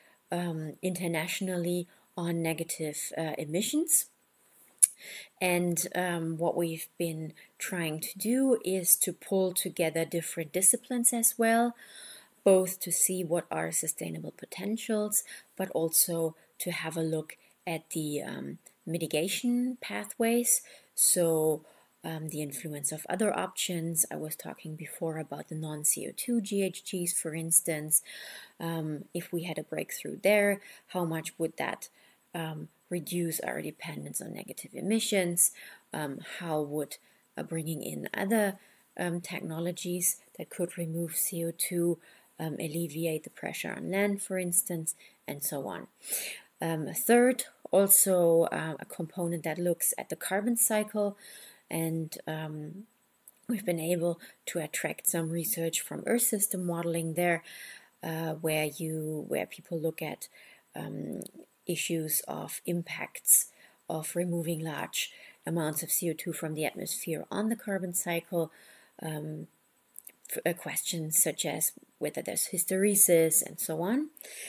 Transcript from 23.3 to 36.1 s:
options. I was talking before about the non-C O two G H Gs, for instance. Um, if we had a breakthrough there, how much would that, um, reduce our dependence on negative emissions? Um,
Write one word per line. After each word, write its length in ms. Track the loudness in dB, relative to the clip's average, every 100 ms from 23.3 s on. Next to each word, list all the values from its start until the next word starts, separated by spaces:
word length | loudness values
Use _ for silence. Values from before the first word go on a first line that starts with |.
| 0
options. 680 | -2 -4 -2 -2 -2 0 0
I 40 | -2
was 200 | -6 -8
talking 400 | -10 -10 -10 -10
before 420 | -10 -6 -4 -4
about 300 | -6 -8 -8
the 80 | -6
non-C 520 | -6 -2 0 0 -2
O 40 |
two 300 | -6 0 0
G 200 | 2 2
H 220 | 0 -2
Gs, 300 | -6 -4 -2
for 200 | -2 -2 -2
instance. 640 | 2 2 4 -2 2 2 0 -14 -14 -16 -16 -6
Um, 460 | -4 -2 -2 -4 -6
if 180 | -8 -4
we 120 | -4
had 140 | -4 -6
a 60 |
breakthrough 540 | -4 -4 -4 -6 -8 0
there, 380 | 4 6 4 2 -4 -20 -8
how 180 | -2 -2
much 320 | -2 -6 -4
would 180 | -4 -2
that, 300 | -4 -6 -10 _ -20 _ _
um, 340 | -6 -6 -6 -10 _ -6
reduce 500 | -6 -2 -2 0 0
our 200 | -2 -4
dependence 580 | -6 -8 -10 -8 -8 -8
on 140 | -8
negative 380 | -10 -10 -12 -12
emissions? 760 | -6 0 0 2 2 2 2 2 0 -18 -20 _
Um, 280 | -4 -4